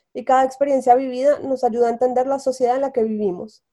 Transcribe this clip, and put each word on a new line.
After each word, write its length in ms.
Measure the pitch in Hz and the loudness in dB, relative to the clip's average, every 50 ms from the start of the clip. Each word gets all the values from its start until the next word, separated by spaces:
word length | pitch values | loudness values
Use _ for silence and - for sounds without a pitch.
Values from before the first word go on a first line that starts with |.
| _ _ - | _ _ -14
y 120 | - 233 | -6 -2
cada 200 | - 262 262 262 | 2 2 2 2
experiencia 520 | 262 262 - 285 285 277 262 254 247 240 | 0 0 -2 -2 0 0 2 4 4 4
vivida 420 | 254 269 262 247 247 262 285 294 - | 4 2 -2 -4 0 2 2 2 0
nos 240 | - 269 269 254 254 | -2 -4 -4 -2 -2
ayuda 240 | 240 214 240 240 | -2 0 0 0
a 60 | 233 233 | 0 0
entender 340 | 233 254 254 247 247 254 | 0 0 0 0 0 0
la 140 | 269 277 269 | 0 -2 -2
sociedad 340 | - 269 254 - 262 233 247 | -2 -4 -2 0 0 0 0
en 80 | 269 277 | 0 -2
la 100 | 269 269 | -2 -2
que 120 | 240 220 | -2 -2
vivimos. 600 | 220 214 208 214 196 175 185 220 220 - _ _ _ | -2 -2 -2 -2 -4 -4 -6 -8 -14 -16 _ _ _